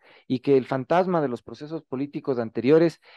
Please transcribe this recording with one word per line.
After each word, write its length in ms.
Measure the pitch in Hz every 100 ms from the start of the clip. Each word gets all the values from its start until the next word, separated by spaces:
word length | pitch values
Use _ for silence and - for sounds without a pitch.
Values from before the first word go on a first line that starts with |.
| _ - -
y 120 | 127
que 180 | - 135
el 80 | 120
fantasma 560 | 135 123 170 185 175
de 60 | 139
los 140 | 120
procesos 400 | - 117 147 160
políticos 560 | - 127 143 156 147 123
anteriores 600 | 113 - 120 160 165 - _